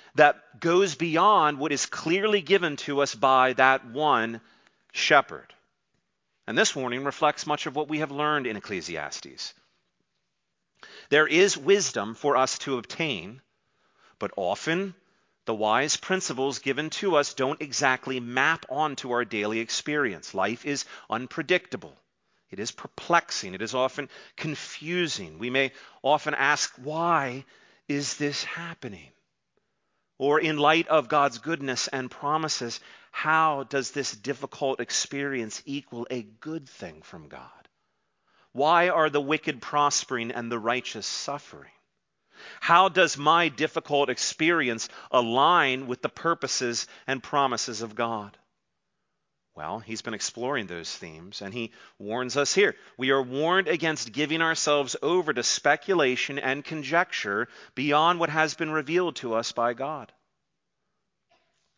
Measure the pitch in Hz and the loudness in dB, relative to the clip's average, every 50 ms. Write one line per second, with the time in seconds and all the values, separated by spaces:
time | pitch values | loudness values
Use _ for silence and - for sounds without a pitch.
0 | - - _ - 151 147 143 - _ _ _ 117 - 170 170 180 202 190 147 - | -20 -6 _ 6 8 8 6 2 _ _ _ -4 0 4 4 4 4 4 0 -2
1 | 165 170 156 165 185 208 214 190 160 151 147 135 139 156 143 131 - - - - | -2 0 2 4 6 6 6 6 6 4 2 0 -2 -2 -2 -2 -2 -4 -6 -6
2 | - 160 170 196 196 214 208 202 160 139 190 196 175 160 143 - - - 143 139 | -2 0 0 2 2 2 2 0 2 4 4 4 4 4 0 -4 -4 -2 0 2
3 | 143 135 - 117 143 131 131 131 127 127 127 123 131 131 135 131 - 123 113 139 | 2 0 0 2 4 6 6 8 6 6 6 6 6 6 6 4 0 -6 -4 0
4 | 151 151 135 117 110 113 117 117 - _ _ _ _ _ _ _ _ _ - - | 2 4 4 4 2 0 -4 -8 -12 _ _ _ _ _ _ _ _ _ -6 -4
5 | - - 156 143 - - - 67 - _ - _ _ _ _ _ _ _ _ _ | 4 8 8 8 8 6 -4 -16 -16 _ -20 _ _ _ _ _ _ _ _ _
6 | _ _ _ _ _ _ _ _ _ - 113 147 220 214 - 147 131 123 120 127 | _ _ _ _ _ _ _ _ _ -2 2 2 2 2 2 -2 -2 -2 -2 -2
7 | 139 143 - - 156 147 147 - - 151 151 143 - 160 127 147 156 147 156 151 | -2 -4 -2 2 2 2 2 0 -2 -4 -4 -2 -2 -4 -4 -4 -4 -2 -2 -4
8 | 156 143 139 139 151 151 151 147 131 120 107 101 - - 104 90 80 - 85 78 | -4 -4 -2 -2 0 0 0 0 -2 -2 -6 -6 -6 -6 -6 -6 -6 -6 -8 -8
9 | 73 73 - - - 69 64 - - - - _ _ _ _ _ _ _ _ _ | -8 -8 -10 -12 -14 -16 -14 -14 -14 -14 -14 _ _ _ _ _ _ _ _ _
10 | _ _ _ _ _ _ _ _ _ _ _ _ _ _ _ _ - - - - | _ _ _ _ _ _ _ _ _ _ _ _ _ _ _ _ -20 -20 -20 -20
11 | - - 139 151 156 151 147 170 196 202 - 156 135 147 196 202 180 - - 117 | -2 4 6 6 6 6 6 4 4 4 4 0 4 4 4 4 4 0 -2 -4
12 | 101 107 113 - - 147 135 123 131 127 - - - 143 135 123 110 - - - | -4 -4 -8 -4 0 2 4 4 4 2 0 -6 -4 -4 -4 -4 -6 -8 -6 -6
13 | 165 156 123 92 80 95 113 131 _ _ _ _ _ _ _ _ _ _ _ _ | -4 -4 -4 -6 -8 -12 -16 -18 _ _ _ _ _ _ _ _ _ _ _ _
14 | _ _ _ _ 107 98 - - 95 87 98 - - 156 160 180 196 196 180 - | _ _ _ _ -8 -6 -4 -4 -2 -2 -2 -2 -2 -4 -2 -2 -4 -6 -10 -16
15 | _ _ _ _ _ _ _ _ _ - 113 107 107 107 110 123 139 147 - - | _ _ _ _ _ _ _ _ _ -6 -4 -2 0 2 2 2 2 0 -2 -4
16 | - - 185 185 - - 156 131 135 139 131 - - 139 131 127 151 - - - | -2 -4 -4 -2 -2 -4 -4 -2 -2 -2 -4 -4 -4 -4 -2 -2 -4 -6 -6 -4
17 | - 196 170 147 143 - - - 135 131 151 - 156 143 123 - 147 135 131 123 | -2 2 2 2 2 0 -2 -2 -2 -2 -2 -4 -8 -8 -4 0 2 2 2 0
18 | - 131 131 127 120 117 123 131 135 156 165 160 - - 127 143 156 151 139 - | -2 -6 -6 -6 -6 -4 -2 0 2 2 0 -2 -4 -6 -2 -2 -2 -2 -2 -6
19 | - 131 123 120 120 98 113 107 104 104 110 110 117 113 - - - 147 147 151 | -4 -2 -2 -2 -2 -2 -2 -2 -2 -2 -2 -2 -4 -4 -6 -6 -4 -4 -2 -2
20 | 143 113 92 78 - - - 98 92 101 117 - - 143 143 135 - - - - | -2 -2 -4 -6 -12 -8 -2 -2 0 0 -2 -4 -6 -6 -6 -6 -6 -10 -14 -20
21 | - _ 107 113 127 123 - - 151 131 185 175 - - - 101 87 78 69 _ | -8 _ -6 -6 -6 -8 -8 -8 -2 0 0 0 0 -4 -12 -12 -12 -16 -20 _
22 | _ _ _ _ _ _ _ _ _ _ - 95 107 117 - - - - - - | _ _ _ _ _ _ _ _ _ _ -10 -8 -8 -8 -8 -12 -16 -16 -14 -14
23 | - - 170 170 - - - - - 95 90 92 110 110 120 127 127 131 - - | -4 2 2 2 2 0 -6 -8 -8 -8 -8 -8 -8 -4 -2 -2 -2 -2 -2 -6
24 | 143 127 - - - - _ - - 156 147 - - - - - 151 156 175 180 | -10 -10 -12 -20 -20 -20 _ -8 -8 -6 -6 -8 -10 -14 -14 -12 -8 -4 -2 -2
25 | 175 156 - - 98 80 78 80 110 123 127 135 135 131 - - - - - - | -2 -2 -4 -8 -10 -12 -10 -8 -8 -2 0 0 0 0 -2 -10 -20 -20 -20 -4
26 | - 131 147 147 - 156 147 - 135 139 151 143 - - - - 123 143 151 160 | 0 2 2 2 2 -2 -2 0 2 2 2 2 0 -6 -6 -12 -10 -8 -4 -2
27 | 170 170 170 156 139 127 123 135 135 - _ _ _ _ _ _ _ - 143 143 | 0 2 2 2 2 -2 -6 -8 -12 -16 _ _ _ _ _ _ _ -4 -4 -2
28 | 143 127 - - 147 143 143 - - - - - 170 170 165 - - 120 101 87 | -2 -4 -4 -2 -2 -2 -2 -4 -8 -8 -8 -10 -10 -12 -12 -12 -12 -14 -14 -14
29 | 76 65 _ _ _ _ _ _ _ _ _ _ _ _ _ _ _ _ _ _ | -18 -20 _ _ _ _ _ _ _ _ _ _ _ _ _ _ _ _ _ _
30 | _ _ _ _ 135 143 147 156 160 160 156 147 147 147 160 165 165 - 156 156 | _ _ _ _ 2 2 4 4 4 2 0 2 4 4 4 4 4 4 2 2
31 | 135 113 156 147 143 139 117 117 - 151 165 147 139 135 123 120 - - - 135 | 2 4 2 4 4 4 0 -4 -6 -6 -6 -4 -4 -6 -4 -4 -4 -4 -4 -6
32 | 127 127 - - - 143 151 156 160 151 - - 127 117 113 - - - - - | -6 -8 -10 -6 -4 -2 -2 0 0 -2 -4 -4 -4 -6 -8 -10 -14 -18 -20 -20
33 | - _ - - - 156 156 160 160 156 147 139 131 113 143 139 127 - - 143 | -20 _ -10 -4 0 2 4 4 4 2 2 -2 -6 -2 -2 -2 -2 -2 -6 -6
34 | 131 - - 107 101 127 139 - - 135 - - 147 135 127 - 120 - - - | -6 -6 -8 -8 -6 -6 -6 -6 -8 -12 -8 -4 -2 -2 -2 -2 -4 -4 -2 -4
35 | - - - 139 139 143 139 127 113 107 - - - 143 139 143 131 _ - 120 | -4 -4 -4 -4 -4 -4 -4 -4 -6 -6 -8 -12 -10 -8 -8 -8 -8 _ -10 -10
36 | 117 - 127 123 110 104 107 110 - 156 160 160 139 131 - - - 87 156 80 | -8 -6 -8 -8 -8 -12 -18 _ -12 -10 -10 -10 -10 -14 -18 -16 -14 -14 -14 -18
37 | 78 - - 85 78 71 69 65 64 - - - _ - _ _ _ _ _ _ | -20 -20 -18 -18 -18 -18 -18 -18 -18 -20 -20 -20 _ -20 _ _ _ _ _ _
38 | _ _ _ _ _ _ _ _ _ _ _ 120 139 151 170 170 175 180 170 165 | _ _ _ _ _ _ _ _ _ _ _ 0 2 4 6 6 4 4 4 4
39 | 156 156 143 147 143 139 156 156 - 156 143 120 - - - 147 147 143 139 - | 2 4 2 0 2 2 0 0 0 -4 -6 -6 -8 -2 0 2 2 4 2 0
40 | - - 131 120 113 117 - 120 117 117 117 117 107 113 123 127 120 - - 113 | -2 -2 -4 -4 -4 -4 -6 -6 -6 -4 -4 -2 0 0 0 0 -2 -6 -10 -8
41 | 98 - - - - - - 147 - - - - 71 - _ _ _ _ _ _ | -8 -8 -8 -8 -6 -8 -8 -8 -10 -16 -20 -20 -20 -20 _ _ _ _ _ _
42 | _ _ _ _ _ _ _ - - - - - - - 170 175 190 190 156 185 | _ _ _ _ _ _ _ -20 -20 -20 -16 -8 2 6 8 8 8 6 6 4
43 | 180 151 - 139 143 151 160 170 170 160 127 - 151 151 - 170 - - 147 143 | 4 4 2 2 4 4 6 6 4 2 0 0 -2 -2 -2 -4 -4 0 2 2
44 | 143 135 123 - - - - - 160 165 175 165 143 123 117 113 - - - - | 2 2 0 -2 -4 -4 -2 0 2 2 2 2 0 0 -2 -4 -6 -10 -12 -18
45 | - - - 127 120 113 117 131 143 160 180 175 151 135 127 131 135 120 123 - | -10 2 2 2 4 4 4 4 6 6 6 6 4 4 0 -2 -4 -6 -8 -6
46 | - - - - - 170 170 - - 127 - - 131 120 120 113 - - - - | -6 -8 -8 -4 -2 -2 -2 -2 -2 -4 -4 -2 -2 -2 -2 -4 -6 -8 -12 -16
47 | - - 135 131 - - - 147 139 131 123 113 - - 117 104 117 113 107 110 | -6 -6 -6 -6 -6 -2 0 2 2 2 0 -2 -4 -6 -6 -8 -8 -10 -4 -4
48 | 120 117 117 107 104 101 - _ _ _ _ _ _ _ _ _ _ _ _ _ | -4 -2 -2 -6 -8 -12 -16 _ _ _ _ _ _ _ _ _ _ _ _ _
49 | _ _ _ _ _ _ _ _ _ _ _ 78 76 78 95 113 107 110 113 107 | _ _ _ _ _ _ _ _ _ _ _ -12 -10 -8 -8 -10 -10 -10 -12 -10
50 | - 123 110 104 - - - 117 120 127 143 131 104 90 87 85 80 - - - | -8 -8 -8 -6 -8 -8 -8 -6 -6 -4 -4 -4 -6 -6 -10 -10 -10 -10 -12 -12
51 | - 85 78 80 85 95 101 - 104 98 101 123 113 110 - - - - _ _ | -14 -16 -16 -16 -18 -16 -14 -12 -12 -10 -8 -8 -10 -10 -12 -18 -20 -20 _ _
52 | 101 104 110 123 127 127 117 143 143 139 - 190 208 165 - - - - _ - | -10 -8 -6 -6 -6 -4 -2 -2 0 0 2 2 2 2 2 -4 -14 -20 _ -4
53 | 131 131 135 139 131 123 127 139 151 165 180 190 190 151 170 156 160 165 156 - | 0 2 2 2 2 -2 -2 -2 0 2 2 2 2 0 -2 0 0 -2 -2 -2
54 | - 120 101 127 151 143 156 165 165 160 160 151 - 151 147 147 139 123 - - | -6 -8 -4 -4 -2 -2 0 0 0 0 0 0 2 2 2 2 2 0 -4 -4
55 | - 147 175 180 170 151 139 123 117 - - - - 147 143 156 - - 190 170 | -2 0 2 2 0 0 -2 -2 0 0 -2 2 2 2 2 2 2 0 2 2
56 | 147 127 127 123 - - 139 143 - 131 135 143 139 - 160 156 143 131 151 170 | 4 2 2 0 -2 -4 -4 -4 -2 -2 -4 -4 -4 -8 -8 -8 -6 0 0 0
57 | 185 - - - - 104 101 104 120 - - - - - _ - 135 147 143 147 | 0 0 -4 -6 -4 -2 -2 -2 -2 -4 -8 -18 -20 -14 _ -4 0 2 4 6
58 | 156 170 175 175 165 160 147 160 156 156 - - 165 156 156 156 139 135 165 180 | 6 4 4 4 0 0 2 0 0 0 0 -4 -4 -2 -2 -4 -2 0 0 0
59 | 185 170 - - - 120 113 113 117 - - - 117 120 123 117 135 143 156 143 | 0 0 -4 -6 -6 -2 -2 -2 -2 -2 -2 -2 0 0 -2 -2 -6 -8 -8 -10
60 | 113 - _ _ _ _ _ _ _ _ _ _ _ _ _ _ _ _ _ _ | -12 -16 _ _ _ _ _ _ _ _ _ _ _ _ _ _ _ _ _ _
61 | _ _ _ _ _ _ _ _ _ _ _ _ _ _ _ | _ _ _ _ _ _ _ _ _ _ _ _ _ _ _